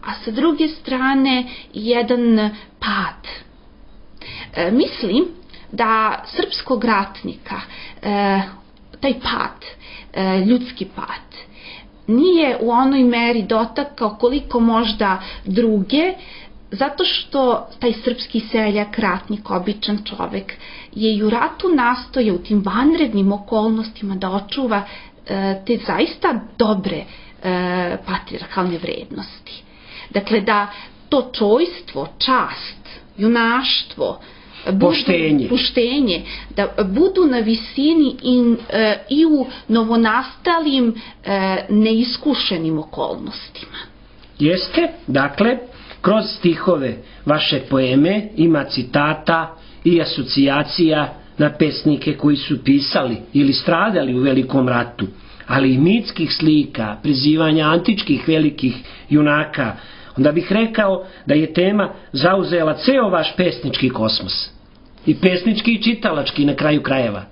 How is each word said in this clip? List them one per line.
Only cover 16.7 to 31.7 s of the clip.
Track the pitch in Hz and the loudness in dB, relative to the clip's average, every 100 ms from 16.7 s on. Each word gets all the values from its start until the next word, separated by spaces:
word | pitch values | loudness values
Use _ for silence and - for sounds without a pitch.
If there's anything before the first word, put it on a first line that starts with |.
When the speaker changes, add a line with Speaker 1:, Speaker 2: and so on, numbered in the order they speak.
Speaker 1:
zato | 196 269 - | -4 -4 0
što | 359 - - 277 254 226 - - | -2 -2 -4 0 2 2 -4 -4
taj | 247 | -2
srpski | 226 - 233 - 226 | 0 -4 -4 -4 -6
seljak, | 220 226 214 208 208 220 | -2 -2 0 0 -2 -2
ratnik, | 214 180 - 208 - | -2 -2 -6 -8 -4
običan | 190 185 208 - 208 | -4 -4 -6 -4 -6
čovek, | - 202 - 196 - - - - - | -6 -8 -6 -6 -10 -16 -18 -18 -14
je | 208 220 208 | -2 0 2
i | |
u | 214 | 0
ratu | 233 294 330 370 | 0 -2 -2 0
nastojao | 311 240 247 - 262 220 | 2 2 -2 -4 0 0
u | 175 | 0
tim | - 208 | 0 0
vanrednim | 196 202 277 330 285 208 196 | 0 2 2 4 2 2 2
okolnostima | 202 196 220 220 220 220 - 202 | 0 -2 0 2 0 -4 -8 -8
da | 190 190 | -4 -4
očuva, | 196 202 - 262 208 196 - - - - | -4 -4 -4 -2 -2 -4 -16 -20 -20 -8
e, | 190 196 190 196 | -4 -2 -4 -2
te | 233 | -2
zaista | - 175 320 - 370 240 - - | -2 -2 -2 0 -2 -2 -6 0
dobre, | 214 202 185 160 - - - - | 2 2 -2 -6 -10 -18 -20 -10
e, | 185 180 180 180 175 190 - | -4 -2 0 -2 -2 -6 -6
patrijarhalne | 185 - - - 196 180 170 | -8 -8 -12 -8 -4 -2 -4
vrednosti. | - - - - 196 - - - - - - - - | -6 -8 -10 -12 -12 -16 -20 -20 -20 -20 -20 -20 -6
Dakle, | 202 196 214 | -6 0 0
da | 196 208 202 - - - - | 2 0 0 -10 -20 -20 -2
to | 285 247 | 0 0
čojstvo, | - 208 233 349 | 0 2 4 2